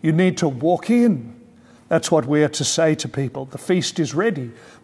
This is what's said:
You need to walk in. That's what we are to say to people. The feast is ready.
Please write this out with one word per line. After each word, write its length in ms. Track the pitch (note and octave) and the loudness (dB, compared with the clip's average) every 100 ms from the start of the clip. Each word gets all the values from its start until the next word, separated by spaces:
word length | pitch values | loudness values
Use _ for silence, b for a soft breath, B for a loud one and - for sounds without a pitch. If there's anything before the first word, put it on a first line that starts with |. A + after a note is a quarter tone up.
You 120 | D#3+ | 2
need 240 | D#3+ F3+ F3+ | 2 2 2
to 100 | E3 | -2
walk 420 | B2+ D#3 F3 - | 0 0 0 2
in. 460 | A#3+ A#3+ D3+ A2+ - - - B B B | 4 4 2 -6 -20 -20 -20 B B B
That's 220 | E3 - | -2 2
what 140 | D#3+ C3 | 0 2
we 160 | D3+ | 2
are 60 | D3 | 2
to 140 | - | 0
say 320 | C#3+ - E3 D#3 | -2 0 2 0
to 140 | B2+ | -4
people. 360 | - C3 C3+ C3+ | -6 -6 -8 -12
The 120 | - | -12
feast 420 | - F#3 - - | 0 0 0 -4
is 160 | D3+ D3 | -4 0
ready. 360 | A3 C#3+ A#2+ B B B | -2 -2 -8 B B B